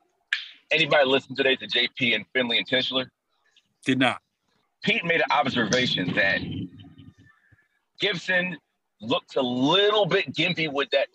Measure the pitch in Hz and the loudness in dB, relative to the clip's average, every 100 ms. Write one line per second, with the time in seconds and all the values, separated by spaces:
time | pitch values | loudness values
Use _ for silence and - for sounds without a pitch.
0 | _ _ - - - - - 156 151 151 | _ _ -6 -6 -6 -14 -2 0 2 4
1 | 131 135 - 127 131 131 107 120 123 - | 4 2 0 0 0 0 -2 -2 -2 -2
2 | 123 107 104 131 120 113 - 127 127 131 | -2 -2 -2 -2 0 -2 0 -2 0 -4
3 | 127 _ _ _ _ _ _ _ - 131 | -6 _ _ _ _ _ _ _ -2 2
4 | 127 101 _ _ _ _ _ _ - 226 | 2 0 _ _ _ _ _ _ -2 -2
5 | 170 165 151 143 135 123 107 123 127 - | 0 0 2 0 0 0 0 0 0 -2
6 | 90 - 98 - 90 - - - - - | -2 0 0 0 -4 -8 -10 -14 -20 -20
7 | - - - _ _ _ _ _ _ - | -20 -20 -20 _ _ _ _ _ _ -6
8 | 190 175 - 185 180 160 _ _ _ _ | -4 -4 -2 -2 -2 -8 _ _ _ _
9 | 113 147 - 143 127 123 139 185 202 214 | -4 -4 -4 -2 -2 0 2 4 4 4
10 | 185 196 143 - 175 160 160 139 135 139 | 2 2 0 -2 -2 -2 -4 -2 0 0
11 | - | 0